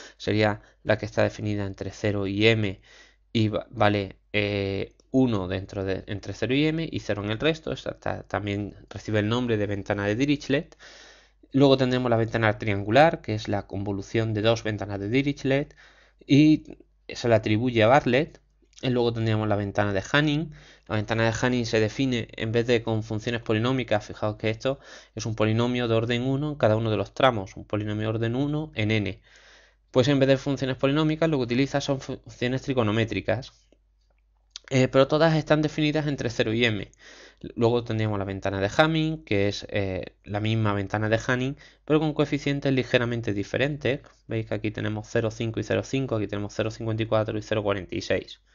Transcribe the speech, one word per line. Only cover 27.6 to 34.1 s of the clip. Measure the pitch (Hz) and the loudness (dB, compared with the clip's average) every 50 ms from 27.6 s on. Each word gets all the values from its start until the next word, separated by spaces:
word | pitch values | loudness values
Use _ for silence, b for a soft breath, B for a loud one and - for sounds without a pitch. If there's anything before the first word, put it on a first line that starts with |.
| 104 | -8
polinomio | - 107 104 104 107 104 107 107 | -6 -4 -4 -4 -4 -4 -2 -2
de | |
orden | 110 113 113 117 117 117 | -2 -2 -2 -2 -2 -2
uno | 131 143 143 151 151 156 151 - | -2 -2 -2 -2 -4 -6 -6 -4
en | 110 104 104 | -2 0 2
n. | 110 107 98 92 - b b b b b b b b b b b b b _ _ | 2 2 0 -2 -6 b b b b b b b b b b b b b _ _
Pues | - 131 113 | 2 2 4
en | 143 139 135 | 4 4 4
vez | 135 135 | 4 4
de | 135 | 4
funciones | 131 - 147 135 131 135 127 127 | 4 2 -2 -2 -2 -2 -4 -2
polinómicas, | - 135 135 143 156 156 156 156 156 165 165 | 0 0 2 2 2 2 0 0 0 0 0
lo | 151 | 0
que | 131 123 | 0 0
utiliza | 117 120 131 139 131 - 139 | 0 0 0 0 0 0 -2
son | - - 135 131 | -2 -2 -4 -4
funciones | - - 123 - - 113 - - 123 120 131 131 | -6 -8 -12 -12 -14 -18 -8 -4 -2 -2 -2 -2
trigonométricas. | - 143 127 127 110 104 107 113 113 113 101 95 - 101 104 123 - - - _ _ _ _ _ _ _ _ _ _ _ | -4 -2 0 0 2 2 2 2 0 0 -2 -2 -2 -2 -2 -2 -6 -10 -18 _ _ _ _ _ _ _ _ _ _ _